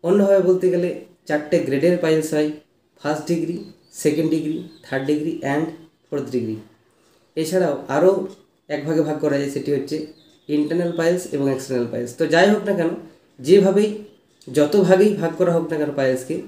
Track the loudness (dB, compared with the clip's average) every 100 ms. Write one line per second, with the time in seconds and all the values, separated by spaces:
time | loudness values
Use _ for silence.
0 | 2 4 6 4 4 2 2 0 -2 -6
1 | -14 _ -4 -4 0 -2 0 2 2 2
2 | 2 0 0 -2 -2 -4 _ _ _ _
3 | -6 -4 -2 -2 -2 -8 -12 -20 _ -2
4 | -2 0 0 -2 -4 -8 -10 -20 -8 -6
5 | -2 -2 -2 -6 -4 -4 -4 -8 -20 _
6 | _ -8 -4 -6 -6 -8 -12 _ _ _
7 | _ _ _ -8 -2 0 0 -2 -4 2
8 | 4 2 -4 -12 _ _ _ -8 -2 0
9 | 0 -2 -2 -2 -2 -6 -4 -4 -4 -8
10 | -8 -16 _ _ -4 -2 0 -2 -2 0
11 | 0 0 -4 -2 -2 -2 -4 -4 -2 -6
12 | -8 -4 2 4 4 2 0 -2 -2 -4
13 | -12 _ _ -10 4 6 6 4 0 -2
14 | -16 _ _ _ -4 0 2 4 6 6
15 | 6 2 -4 0 0 2 -2 -4 -2 0
16 | 0 0 -4 -8